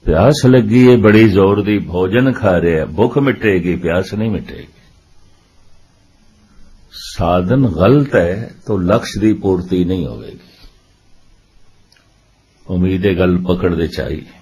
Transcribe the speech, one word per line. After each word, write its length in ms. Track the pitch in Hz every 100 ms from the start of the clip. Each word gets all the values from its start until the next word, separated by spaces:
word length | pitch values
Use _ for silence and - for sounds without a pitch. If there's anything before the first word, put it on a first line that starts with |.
ਪਿਆਸ 420 | - 80 113 151 127
ਲੱਗੀ 440 | 127 107 120 127
ਹੈ, 60 | 120
ਬੜੀ 320 | 107 107 110
ਜ਼ੋਰ 340 | 95 95 101
ਦੀ 160 | 101 104
ਭੋਜਨ 540 | 78 87 92 113 131
ਖਾ 280 | 123 101 87
ਰਿਹਾ 200 | 85 80
ਹੈ, 60 | 76
ਭੁੱਖ 320 | 78 120 147
ਮਿਟੇਗੀ, 580 | 139 113 110 92 87 87
ਪਿਆਸ 380 | 87 87 95
ਨਹੀਂ 160 | 101 113
ਮਿਟੇਗੀ। 500 | 92 - 80 82 _ _ _ _ - _ _ _ _ _ - _ _ _ _ _ _ _ - - - _
ਸਾਧਨ 760 | - - - 85 90 92 135 127
ਗਲਤ 480 | 78 95 143 139 101
ਹੈ, 380 | 85 95 - - -
ਤੋ 120 | 101
ਲਕਸ਼ 400 | 90 113 - 98
ਦੀ 140 | 107
ਪੂਰਤੀ 520 | 104 98 92 90 95
ਨਹੀਂ 220 | 90 95 67
ਹੋਵੇਗੀ। 320 | 57 - - _ _ - _ _ _ _ - _ _ _ _ - _ _ _ _ _ _ _ _ _ -
ਉਮੀਦ 400 | 90 92 95 101
ਇਹ 100 | 90
ਗੱਲ 200 | 92 90
ਪਕੜ 360 | 90 90 90
ਦੇ 120 | 82 80
ਚਾਹੀ। 400 | - - 78 - -